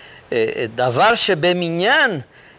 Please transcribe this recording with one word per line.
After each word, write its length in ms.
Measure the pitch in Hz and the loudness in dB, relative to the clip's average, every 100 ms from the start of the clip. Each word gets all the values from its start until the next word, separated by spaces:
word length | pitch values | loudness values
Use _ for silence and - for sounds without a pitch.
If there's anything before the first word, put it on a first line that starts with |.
| - - - | -20 -20 -4
Eh, 220 | 117 110 - | -2 -2 -4
eh, 140 | 117 | -6
davar 400 | 117 127 123 208 233 | -2 -2 2 2 2
shebeminyan, 1080 | - 170 175 180 170 170 202 302 269 156 - - - | 0 2 0 0 -2 -2 0 2 0 -2 -10 -20 -20